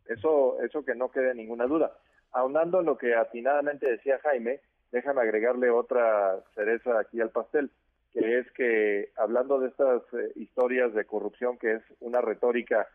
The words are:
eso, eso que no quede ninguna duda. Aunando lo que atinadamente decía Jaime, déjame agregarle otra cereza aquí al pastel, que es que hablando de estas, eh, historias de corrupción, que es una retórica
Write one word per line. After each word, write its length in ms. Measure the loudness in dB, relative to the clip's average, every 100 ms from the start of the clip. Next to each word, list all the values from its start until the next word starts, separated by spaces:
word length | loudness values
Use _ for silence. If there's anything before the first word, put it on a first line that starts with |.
| -10
eso, 520 | -4 2 4 4 2
eso 240 | -4 -4
que 120 | -6 -4
no 160 | -4
quede 240 | 0 -2 -2
ninguna 300 | -6 -4 0
duda. 260 | 2 0 -2 _ _ _
Aunando 500 | -2 0 0 2 2
lo 160 | 2 0
que 160 | 0
atinadamente 760 | 2 0 -2 0 0 0 -2 -2
decía 300 | -2 0 -2
Jaime, 340 | 0 -2 -2 -6 _ _ _
déjame 300 | -6 -2 0
agregarle 500 | 0 2 0 2 2
otra 640 | 2 2 2 4 4 2 -2 -6 -4
cereza 420 | -2 -2 0 0
aquí 220 | 0 -4
al 100 | -4
pastel, 400 | -2 -2 -2 -4 -8 _ _ _
que 260 | -4 0 0
es 120 | -2
que 580 | -4 0 2 2 0 -4 -4
hablando 440 | -2 0 0 0
de 80 | -2
estas, 340 | 0 2 2 -2
eh, 180 | -8 -8
historias 580 | -8 -8 -2 0 2 0
de 120 | 0
corrupción, 520 | -4 -4 -6 -4 -6 -4
que 180 | -2
es 80 | -4 -6 -16
una 200 | -4 -2
retórica 680 | 0 0 0 0 0 0 -2